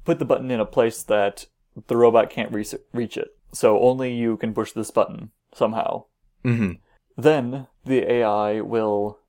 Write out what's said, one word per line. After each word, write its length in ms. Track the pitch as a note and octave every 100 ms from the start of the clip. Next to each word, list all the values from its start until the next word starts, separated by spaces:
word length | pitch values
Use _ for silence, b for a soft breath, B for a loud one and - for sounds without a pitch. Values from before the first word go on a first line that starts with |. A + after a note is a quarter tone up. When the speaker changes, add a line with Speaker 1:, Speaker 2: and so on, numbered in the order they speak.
| -
Speaker 1:
put 140 | E3+
the 60 | C3
button 260 | B2 B2+
in 80 | A#2+
a 60 | G#2
place 360 | - A#2 -
that 420 | - G#2 G2+ - - _ _ - -
the 100 | A#2+
robot 320 | A#2+ A2+ G#2
can't 220 | - G#2
re-, 140 | G#2+ G#2+ G#2 _
reach 240 | A#2+ A2+ -
it. 120 | - _ _
So 280 | - A#2 G#2+
only 340 | B2+ B2+ B2+
you 240 | A#2+ A#2 G#2+
can 160 | A2+
push 200 | G#2+ G#2+
this 180 | A2+ G#2
button 400 | - G2 - A2 _ _
somehow. 520 | - A2+ A2+ - - - _ _ _ B2
Speaker 2:
Mm-hmm. 280 | A#2 G2 E2+ _ _ _ -
Speaker 1:
Then 480 | C#3+ D3+ A#2+ C#3 B2+ _
the 280 | C3 C3 G#2
A 120 | A#2+
I 380 | A2 G#2 G#2+ G#2+
will 580 | A2 A2+ G#2+ G#2 G#2 -